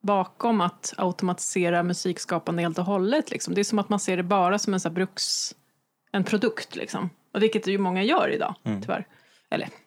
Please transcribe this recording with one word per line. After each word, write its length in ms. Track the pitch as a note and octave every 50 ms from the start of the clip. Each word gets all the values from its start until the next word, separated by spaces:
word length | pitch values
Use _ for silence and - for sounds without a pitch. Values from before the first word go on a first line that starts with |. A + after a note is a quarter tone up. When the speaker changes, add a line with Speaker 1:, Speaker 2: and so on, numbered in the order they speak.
| -
Speaker 1:
bakom 580 | G3+ G#3 G3 F#3 - - _ - A#3 A3+ G#3
att 340 | F3 F3 - - - - -
automatisera 840 | - - F3+ F3 - - F#3 F3+ - - - - G3 F3+ E3+ F3 F3 F3
musikskapande 800 | F3+ F3 - - F#3 F3 - - - F3+ E3 - - E3+ E3+ E3+
helt 160 | E3+ D#3+ F3
och 60 | F3+
hållet, 460 | F3+ G3+ G3 F#3 G3+ B3+ D#4 - -
liksom. 240 | - - - - F3+
Det 60 | G3
är 40 | G3+
som 140 | - - G#3
att 100 | G3 -
man 120 | G#3 G3+
ser 160 | - - F#3
det 60 | F3+ F#3
bara 360 | F3 G3+ G3 F3+ F3 G3 G#3
som 160 | - - G3
en 60 | F3+
så 80 | - E3
här 80 | E3
bruks-, 580 | F3 F#3+ F#3 - - - - - - - - - _ _ _ _ _ _ _ _ _ _ _ -
en 120 | G3+ F#3
produkt, 520 | - A3 G#3 - - - - - - -
liksom. 340 | - - - - - - F3+ - _ _ _ _
Och 80 | A#3 G#3
vilket 240 | A3 A3 A3 -
ju 120 | - - G3+
många 240 | G3 F3+ F3+ F#3 G3
gör 260 | A3+ D#4+ F#4 F#3 - D3
idag, 200 | D3+ D3+ - E3+ - _
Speaker 2:
Mm. 160 | - G#2+ G2 G2+
Speaker 1:
tyvärr. 240 | - - - - _ - - _ _ _ _ _ _
Eller 180 | - - - - - - _